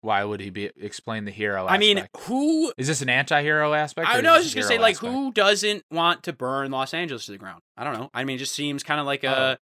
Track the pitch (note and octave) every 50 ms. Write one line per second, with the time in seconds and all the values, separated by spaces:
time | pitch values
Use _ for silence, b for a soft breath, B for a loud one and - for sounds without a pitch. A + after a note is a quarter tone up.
0 | - A2 G#2+ G2 G2+ G#2 G#2 G2+ G2 G2+ F#2 G#2 G2+ G2+ - - G2 G#2 - -
1 | _ - A2+ A2 G#2 G#2 F#2 G#2 G#2+ G#2 G2+ F#2+ F#2 F#2 F#3 G3 G#3 G#3+ G#3 G3
2 | - - - - - - A#3 C4 C#4+ D4+ D#4+ D#4 D#4+ D#4 - - B2+ C#3+ D#3 B2
3 | C3+ C3 B2 C3 C#3+ - D#3 D3 D3 D3+ D3+ D3+ D3+ D3+ D3+ D3+ D3+ C#3+ - -
4 | E3 G#3 - - - E4 E4 D#4+ F4+ D#4+ - C4+ - - A#3+ A3+ A3+ A3+ G3 -
5 | A3+ A#3+ B3+ C4+ C#4 C4+ A#3 G#3+ G3+ G3 G#3 G3 G3+ G#3+ G#3 G3 - _ D#3+ E3
6 | E3 E3+ F3 - - - D3+ _ - B2+ C3+ C3+ C#3 C3+ C3+ C3 C3 C3 - E3
7 | F3 E3 C3+ A2+ - - G2+ G2 G2 F#2+ F#2 E2+ _ _ _ - A#2+ C#3 - A2
8 | B2+ - - A#2 C3 C3+ C3 B2+ C3+ C3+ - - C#3+ D3 C#3+ C#3 - - D3+ D3+
9 | D3 C#3 C#3 C#3 - C3+ C3+ C3 C3 C3 C3 - _